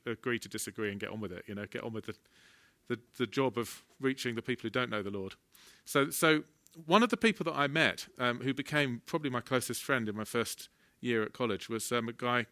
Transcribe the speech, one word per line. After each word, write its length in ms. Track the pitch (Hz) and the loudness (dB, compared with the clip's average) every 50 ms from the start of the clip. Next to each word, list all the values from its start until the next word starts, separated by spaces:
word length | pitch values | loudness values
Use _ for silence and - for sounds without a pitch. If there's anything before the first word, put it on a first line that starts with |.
| - 120 | -6 -6
agree 320 | 113 - - 127 120 113 | -6 -4 -2 -2 -2 -2
to 100 | - - | -4 -6
disagree 400 | - 110 - - 98 - 110 104 | -8 -8 -6 -6 -6 -4 -4 -4
and 100 | 101 101 | -4 -4
get 120 | 104 - | -6 -6
on 80 | 95 110 | -6 -6
with 120 | 104 92 | -6 -6
it, 120 | 87 87 - - | -8 -8 -10 -8
you 60 | 101 | -8
know, 120 | 101 104 - | -8 -8 -6
get 160 | - 120 - | -6 -6 -6
on 100 | 117 110 | -6 -6
with 140 | 110 - - | -6 -8 -8
the, 80 | 107 - _ _ _ - - - - _ _ _ _ _ _ - | -10 -12 _ _ _ -20 -20 -20 -20 _ _ _ _ _ _ -6
the, 120 | 123 113 - _ - - | -6 -6 -6 _ -4 -2
the 100 | - - | -2 0
job 320 | - 139 135 127 101 123 | 2 2 2 2 2 -2
of 240 | 117 - - - - _ _ - | -4 -4 -6 -14 -18 _ _ -2
reaching 340 | 131 135 131 131 - 127 117 | 0 0 0 0 -2 -4 -2
the 80 | 113 | -2
people 220 | 113 - 131 - - | -2 -2 -4 -4 -4
who 80 | 113 | -2
don't 180 | 98 127 123 120 | -2 0 0 0
know 140 | 110 104 98 | -2 -4 -4
the 80 | 101 | -4
Lord. 240 | 101 101 95 95 - - _ _ _ - - - - - _ | -4 -6 -6 -8 -10 -14 _ _ _ -20 -20 -20 -20 -20 _
So, 240 | - - 143 139 139 | 0 4 4 4 4
so 340 | - - - 160 156 151 156 - _ _ _ - - 165 165 156 | 2 2 4 6 6 4 2 -4 _ _ _ -20 -20 -10 2 6
one 160 | 175 214 233 | 6 6 6
of 60 | 233 | 6
the 80 | - - | 4 4
people 260 | - 226 202 - 165 | 4 2 2 2 -2
that 120 | 165 151 | -2 0
I 120 | 139 143 139 | 0 2 2
met, 400 | 143 165 151 110 85 - - - - - | 2 2 2 2 2 -2 -6 -12 -6 -2
um, 220 | 127 123 120 123 | 0 0 0 0
who 160 | 120 135 131 | -2 -2 -2
became 480 | 131 135 - 151 147 143 131 120 117 - | -2 -2 0 2 2 2 2 0 -4 -6
probably 240 | - - 165 151 139 | -4 -4 -2 -2 -2
my 120 | 123 120 | -2 -2
closest 420 | - - 135 127 - - 120 - - | -2 0 0 0 2 0 -4 -4 -2
friend 260 | - 139 127 113 107 | 0 0 2 0 0
in 60 | 101 | -4
my 80 | 107 107 | -4 -4
first 460 | - - 120 113 - - - - - _ _ _ _ _ _ | -2 0 0 0 0 -4 -10 -12 -16 _ _ _ _ _ _
year 220 | - 123 120 113 107 | -2 0 2 2 0
at 100 | - - | 0 -2
college, 360 | - 127 113 101 92 - - | -2 -2 0 0 -2 -4 -4
was, 220 | 117 110 - - | -4 -4 -2 0
um, 180 | 120 123 117 117 | 0 0 0 -2
a 40 | 117 | -4
guy 320 | - 127 123 123 120 113 - | -4 -2 0 2 2 0 -2